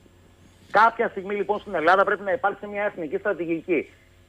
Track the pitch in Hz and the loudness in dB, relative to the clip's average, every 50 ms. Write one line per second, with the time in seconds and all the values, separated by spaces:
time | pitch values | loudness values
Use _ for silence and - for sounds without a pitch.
0 | _ _ _ _ _ _ _ _ - - _ _ - - - 196 220 233 - - | _ _ _ _ _ _ _ _ -20 -20 _ _ -8 0 2 4 4 4 4 2
1 | 226 202 - 202 180 196 208 202 190 - 208 202 - 208 190 160 151 165 185 196 | -2 -4 -4 -6 -8 -6 -4 -4 -2 -2 -4 -4 -4 -4 -4 0 4 4 6 6
2 | 196 202 208 180 202 196 175 170 - 202 190 - - 208 208 202 208 208 202 185 | 4 4 2 -2 -2 -2 -2 0 0 -2 -2 -4 -8 -10 -6 -4 -4 -4 -4 -6
3 | 165 143 170 185 - 208 190 151 175 160 170 160 - - 170 131 - - - _ | -8 -6 -6 -4 -4 -4 -4 -4 -4 -4 -4 -4 -2 -2 -2 -2 -2 -4 -10 _
4 | _ _ _ _ _ | _ _ _ _ _